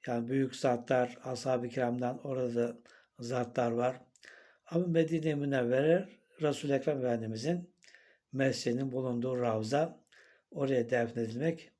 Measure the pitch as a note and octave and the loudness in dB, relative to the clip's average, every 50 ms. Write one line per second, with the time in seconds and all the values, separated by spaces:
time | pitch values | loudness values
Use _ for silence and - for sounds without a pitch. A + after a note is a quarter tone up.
0 | _ - A#2+ A#2+ A#2 A#2 C3 C3+ C3+ C3 C3 - - C3+ B2 A#2+ A#2+ - C3+ B2+ | _ -2 -2 -2 -2 0 0 0 0 -2 -4 0 2 2 2 2 0 0 2 2
1 | B2 A#2+ - - - C3 B2+ A#2+ - C#3 B2+ B2 A#2+ A#2+ A#2+ C3+ B2+ A#2+ A#2+ B2 | 2 0 -2 -12 -10 -8 -8 -6 -2 0 0 0 0 -4 -2 -2 0 0 0 0
2 | B2 B2 B2+ B2+ - C#3 C3+ B2+ B2+ B2 A#2 A#2+ A#2+ A#2+ A#2 - - - - - | -2 -2 -4 -4 -6 -6 -4 -2 -2 0 0 0 0 0 -2 -10 -18 -20 -20 -20
3 | _ _ _ _ A#2+ A#2+ B2 B2 B2 A#2+ - - B2 A#2+ A#2 A#2 B2 B2+ B2+ - | _ _ _ _ -8 -4 -2 -2 -2 -2 0 0 0 2 2 2 0 0 0 -2
4 | - _ _ _ - - - - - - _ _ _ - - E3+ F3+ F3 E3 E3 | -12 _ _ _ -20 -20 -20 -20 -20 -20 _ _ _ -2 0 0 0 2 4 2
5 | E3 D#3 E3 E3 D#3 D#3+ D3+ C#3+ C#3+ C#3+ C#3 C3 B2 A#2 B2 C3 C#3+ D#3 E3 F#3 | 2 2 2 0 0 0 0 0 0 0 2 2 2 2 2 4 6 6 6 4
6 | G3 - - - _ _ _ - D#3 D3+ C#3 - - D3 C#3 C3+ C#3 D#3 D3+ C#3 | 4 -2 -12 -20 _ _ _ -2 0 0 0 0 -2 0 0 0 2 0 -2 0
7 | B2+ B2 A#2 A#2 A2 A2 A2 A2 A2+ D3+ F3 F3+ F3 - _ _ _ - - - | 0 0 0 0 -2 -4 -6 -4 -2 -2 -2 -2 -4 -10 _ _ _ -20 -20 -20
8 | _ _ _ _ _ _ - C3 C3+ C3+ A#2+ - - B2+ A#2 B2+ C#3 C3+ B2 C3 | _ _ _ _ _ _ -2 0 2 2 0 0 -2 -2 0 0 -2 -2 -4 -4
9 | C3 B2+ B2 A#2+ A#2 C3 B2+ B2 B2 A#2+ A2 A2 A2 A2 B2+ C#3+ D#3+ E3+ - - | -2 -2 -2 -2 -2 -2 -2 0 0 0 0 0 0 0 2 0 0 0 -4 -14
10 | _ _ _ - - _ _ _ _ _ - F3 C#3 C3+ C3+ B2+ A#2 A#2 B2 B2 | _ _ _ -20 -20 _ _ _ _ _ -6 -4 0 2 2 2 2 2 2 0
11 | A#2 A#2 A#2 A#2+ A#2 A2 A2+ A#2+ C#3 E3 E3 E3 - - _ | 0 0 -2 -4 -4 -4 -4 -2 -2 -2 -2 -4 -10 -20 _